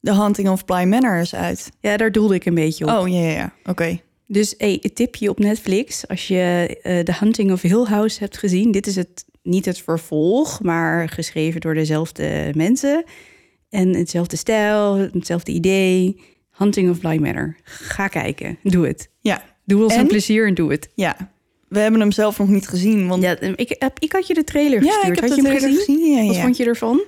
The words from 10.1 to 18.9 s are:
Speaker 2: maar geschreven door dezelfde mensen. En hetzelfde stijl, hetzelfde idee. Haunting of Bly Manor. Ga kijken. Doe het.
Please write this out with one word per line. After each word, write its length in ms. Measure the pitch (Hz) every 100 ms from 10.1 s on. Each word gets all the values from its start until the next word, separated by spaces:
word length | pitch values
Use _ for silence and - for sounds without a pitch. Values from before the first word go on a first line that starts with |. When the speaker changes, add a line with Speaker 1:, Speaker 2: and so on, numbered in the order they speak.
| 151 165 240 302 -
Speaker 2:
maar 480 | 180 165 165 165 165
geschreven 520 | - 165 160 156 165
door 120 | 160
dezelfde 760 | 156 156 156 160 - 151 151 151
mensen. 480 | 151 170 262 277 302 330 - - _ _ _ _
En 260 | 208 185
hetzelfde 400 | 185 170 175 170 160
stijl, 580 | - 220 208 208 208 196
hetzelfde 540 | 196 180 - 170 -
idee. 720 | 170 180 190 190 185 185 202 _ _ _
Haunting 400 | _ 208 202 180
of 100 | 170
Bly 180 | 160 160
Manor. 380 | 147 - 151 156
Ga 440 | - - - - 196
kijken. 500 | 156 - 143 - 170
Doe 240 | 202 180
het. 220 | 139